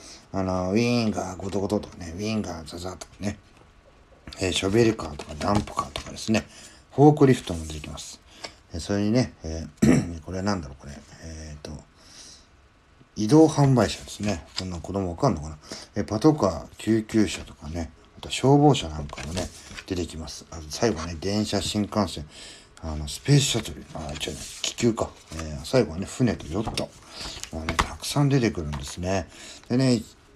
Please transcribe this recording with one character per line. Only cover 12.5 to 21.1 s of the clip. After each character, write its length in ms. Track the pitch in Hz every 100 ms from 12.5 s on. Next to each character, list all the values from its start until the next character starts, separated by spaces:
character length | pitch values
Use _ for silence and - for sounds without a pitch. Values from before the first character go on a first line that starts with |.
| - _ _ _ _ - -
移 120 | 107
動 200 | 151 156
販 280 | 143 139 123
売 140 | 90
車 120 | -
で 60 | -
す 120 | -
ね。 240 | 104 85 - -
こ 80 | 92
ん 40 |
な 80 | 87
子 160 | -
供 180 | 98 92
わ 60 | 80
か 100 | 139
ん 80 | 80
の 60 |
か 80 | 76
な？ 80 | 76 - - - 107
え 60 |
ー、 40 | -
パ 140 | 107
ト 140 | 156
カ 140 | 143 98
ー、 200 | 87 - -
救 260 | 107 113
急 240 | 110 110 95
車 160 | -
と 100 | -
か 140 | - 73
ね、 240 | 85 80 - - -
あ 40 |
と 80 | -
消 280 | - 127 143
防 160 | 147
車 140 | - 80
な 120 | 76
ん 80 | 73
か 140 | - 73
も 60 |
ね、 160 | 92 82 - - - -
出 100 | 90
て 120 | 80
き 100 | 80
ま 100 | 76
す。 160 | - -
あ 60 | 80
と 80 | 78
最 220 | - 117
後 100 | 82
ね、 140 | 85